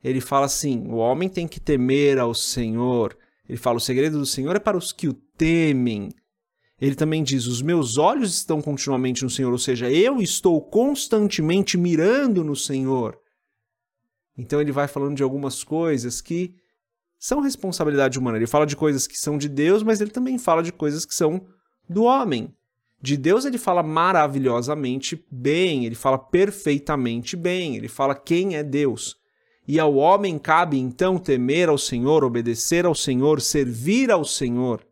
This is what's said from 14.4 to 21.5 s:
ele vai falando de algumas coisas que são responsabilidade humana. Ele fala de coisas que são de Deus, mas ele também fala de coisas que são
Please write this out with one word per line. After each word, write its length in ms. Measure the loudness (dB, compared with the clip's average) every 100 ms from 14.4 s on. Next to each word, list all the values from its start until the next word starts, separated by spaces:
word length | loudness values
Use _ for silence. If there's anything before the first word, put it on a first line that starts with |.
| -4 0
ele 140 | 0
vai 160 | 0 -2
falando 260 | -2 -4 0
de 80 |
algumas 400 | -2 -2 -6 -8
coisas 560 | -6 -2 0 0 -2 -10
que 360 | -6 -6 -6 -10 _ _ _ _ _ _
são 180 | -4 -2
responsabilidade 760 | -2 -4 -8 -2 0 2 2 0
humana. 220 | -2 -2
Ele 80 | 0
fala 180 | 2 0
de 100 | 0
coisas 300 | 0 0 -4
que 100 | -6
são 220 | -6 -4
de 100 | -4
Deus, 360 | 0 2 2
mas 180 | 2 0
ele 80 | -2
também 300 | -4 -4 -2
fala 240 | 0 0
de 100 | 0
coisas 320 | -2 -4 -4 -6
que 80 |
são 320 | 0 0 0 -8